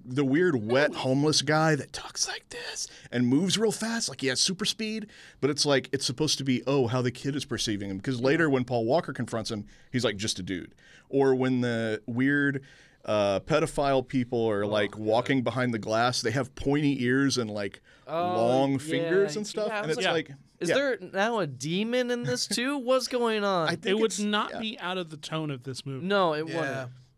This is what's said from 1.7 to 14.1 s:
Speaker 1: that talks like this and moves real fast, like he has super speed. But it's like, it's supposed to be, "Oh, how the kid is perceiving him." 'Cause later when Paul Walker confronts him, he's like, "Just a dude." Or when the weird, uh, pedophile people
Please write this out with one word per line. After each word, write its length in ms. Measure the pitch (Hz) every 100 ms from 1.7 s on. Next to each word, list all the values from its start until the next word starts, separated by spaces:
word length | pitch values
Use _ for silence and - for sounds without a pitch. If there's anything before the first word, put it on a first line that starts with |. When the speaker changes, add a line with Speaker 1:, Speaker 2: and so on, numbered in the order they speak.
| 151
Speaker 1:
that 180 | -
talks 340 | - - - -
like 220 | 427 -
this 400 | 480 480 - - - -
and 160 | 123 123
moves 320 | 135 185 180
real 140 | 220
fast, 380 | - 220 226 226
like 100 | 131
he 80 | 131
has 140 | 123
super 240 | - 185 202
speed. 420 | - 220 214 214 - - -
But 100 | 135
it's 160 | 147 143
like, 220 | 139 -
it's 120 | 131 -
supposed 320 | 123 156 -
to 40 |
be, 180 | 135 123 -
"Oh, 200 | 139 123
how 140 | 127
the 100 | 123
kid 260 | 123 139 143
is 80 | -
perceiving 440 | 113 - 101 101
him." 120 | 95
'Cause 180 | 117 127
later 300 | 131 160 160
when 160 | 135 127
Paul 180 | 120
Walker 300 | 113 156 170
confronts 360 | 135 117 117 110
him, 140 | 110 104 - -
he's 100 | 127
like, 140 | 117 104
"Just 200 | 107 -
a 40 |
dude." 320 | 90 90 - - - - -
Or 240 | 135 135 131
when 240 | 127 127
the 400 | 120 117 113 107 -
weird, 560 | 120 135 143 143 139 - - - _
uh, 380 | - 107 101 95
pedophile 680 | - 156 156 - 143 135
people 420 | 120